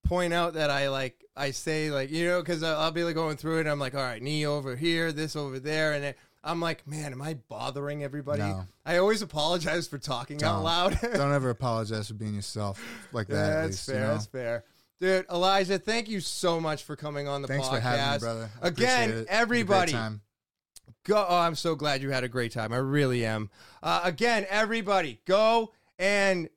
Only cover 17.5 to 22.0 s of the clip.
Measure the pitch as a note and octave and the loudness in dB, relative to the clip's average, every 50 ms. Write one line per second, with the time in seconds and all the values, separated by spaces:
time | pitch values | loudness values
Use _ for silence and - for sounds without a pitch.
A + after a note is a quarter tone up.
17.5 | C3+ C#3 C3+ C3 C3+ B2+ A#2 B2 B2 A#2 C#3 C#3+ C#3+ - A2+ A#2 A2+ A2+ A2+ A2 | -2 0 0 0 0 0 2 2 2 2 2 2 0 0 -2 -4 -4 -4 -6 -10
18.5 | - - - F3+ D#3+ D3+ A3+ B3+ B3+ B3 A#3 A3 A2 A3+ D3 - F#3+ A3 A#3 G#3+ | -10 -4 -2 -2 0 2 2 4 4 4 2 2 0 -4 -4 0 2 2 2 2
19.5 | A#3+ A#3+ A3 F#3 G3+ F#3+ F3+ E3 C#3+ A#2 A2 A2 G#2+ G#2 _ _ _ _ _ _ | 2 0 2 4 4 4 4 2 0 -2 -2 -4 -6 -10 _ _ _ _ _ _
20.5 | _ _ _ _ _ - _ - - _ _ - G#3 G#3 G3+ F3 F3 F3 E3+ E3+ | _ _ _ _ _ -20 _ -20 -20 _ _ 4 4 4 6 6 4 4 4 4
21.5 | D#3+ - - E3+ D#3+ C#3 D3 D3+ C#3 C3+ | 2 0 0 0 0 0 0 0 0 0